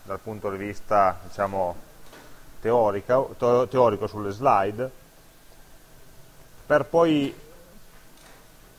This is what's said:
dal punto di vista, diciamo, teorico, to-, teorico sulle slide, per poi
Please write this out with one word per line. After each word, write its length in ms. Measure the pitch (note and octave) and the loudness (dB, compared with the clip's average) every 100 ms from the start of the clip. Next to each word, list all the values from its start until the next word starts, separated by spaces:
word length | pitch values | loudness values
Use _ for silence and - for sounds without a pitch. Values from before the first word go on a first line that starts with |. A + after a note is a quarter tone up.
dal 160 | G2+ F#2+ | -12 -10
punto 280 | A2 G#2+ G#2 | -10 -8 -6
di 80 | G2 | -6
vista, 600 | G#2 G2 - G#2 F#2+ F2+ | -8 -8 0 2 4 0
diciamo, 500 | F2 - G2 G2 F2+ E2+ - - - - - - - - | -6 -4 -2 -2 -4 -6 -14 -20 -20 -20 -20 -20 -20 -8
teorico, 760 | A2 A#2+ G#2+ G2+ - B2+ C3+ - | 0 2 2 0 0 0 0 -2
to-, 300 | A#2+ B2 B2+ | 2 2 2
teorico 400 | B2+ A#2 G2+ G#2 | 4 4 2 -4
sulle 240 | G#2 G2+ | -6 -8
slide, 580 | G2+ C3+ G#2 G2 G#2+ C3 - - - - - - - - - - - - - - - - - | 0 2 2 2 -4 -8 -10 -20 -20 -20 -20 -20 -20 -20 -20 -20 -20 -20 -20 -20 -20 -20 -10
per 200 | - D3 | 0 0
poi 520 | C#3 E3 E3+ D3+ C#3 - - - - - - - - - - - - - - | 2 2 4 2 0 -6 -18 -20 -20 -20 -20 -20 -20 -20 -20 -20 -20 -20 -20